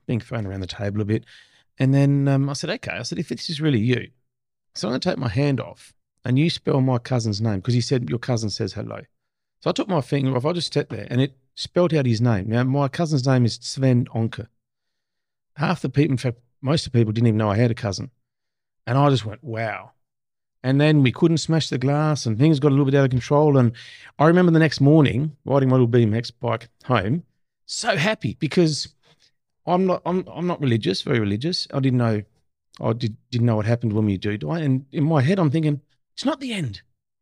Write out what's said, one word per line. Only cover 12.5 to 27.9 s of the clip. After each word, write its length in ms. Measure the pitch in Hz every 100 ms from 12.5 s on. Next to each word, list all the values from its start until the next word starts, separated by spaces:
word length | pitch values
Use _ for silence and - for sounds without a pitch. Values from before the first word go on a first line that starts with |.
Now, 120 | 117
my 260 | 131 139 139
cousin's 380 | - 165 147 131
name 200 | 127 117
is 120 | -
Sven 420 | - - 131 123 -
Onke. 320 | 117 113 - 113 _ _ _ _ _ _ _ _ _ _ -
Half 240 | 165 180
the 80 | 139
people, 240 | 143 151
in 60 | 131
fact, 200 | 127 117 _ _
most 240 | 131 160 -
of 60 |
the 60 | 120
people 120 | 110
didn't 180 | 110 120
even 100 | 107
know 100 | 107
I 80 | 101
had 140 | 120
a 40 |
cousin. 360 | - 104 95 107 _ _ _ _ _ _ _ -
And 120 | 131
I 100 | 143
just 160 | 127
went, 180 | 107 107
"Wow." 500 | 143 110 113 98 101 _ _ _ _ _ _ _
And 160 | 127 139
then 240 | 151 151
we 80 | 127
couldn't 280 | - 165 165
smash 320 | - 160 -
the 80 | 135
glass, 480 | 131 143 151 147 117
and 100 | 107
things 240 | 151 147
got 80 | 147
a 80 | 139
little 80 |
bit 100 | 135
out 120 | 139 135
of 40 |
control. 460 | 127 - 147 151 139
And 160 | 120 117 - - - -
I 80 | 156
remember 260 | 175 180
the 60 | 160
next 200 | 160 -
morning, 600 | 139 156 135 107 151 - -
riding 240 | 135 131
my 60 | 131
little 100 | 120
B 160 | 120
M 100 | 113
X 180 | 113 117
bike 380 | - 117 113 - _
home, 380 | - 120 95 170 - _ _ _
so 320 | - - 220